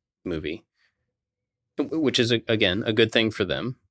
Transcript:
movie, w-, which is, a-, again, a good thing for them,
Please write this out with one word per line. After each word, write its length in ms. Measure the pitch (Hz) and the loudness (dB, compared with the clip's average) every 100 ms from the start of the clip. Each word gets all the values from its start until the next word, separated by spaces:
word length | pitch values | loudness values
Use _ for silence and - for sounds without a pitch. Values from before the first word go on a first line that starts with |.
| _ _ 90 | _ _ -8
movie, 400 | 80 76 82 _ _ _ _ _ _ _ _ _ _ _ - | -6 -6 -10 _ _ _ _ _ _ _ _ _ _ _ -6
w-, 220 | 147 160 | -4 -2
which 180 | 143 - | 0 2
is, 120 | 117 | 2
a-, 120 | 117 - | 0 0
again, 360 | 110 101 92 120 | 2 2 0 0
a 80 | |
good 180 | 107 113 | 2 2
thing 200 | 120 110 | 4 0
for 140 | - 95 | 0 -4
them, 320 | 67 117 131 _ | -4 -6 -8 _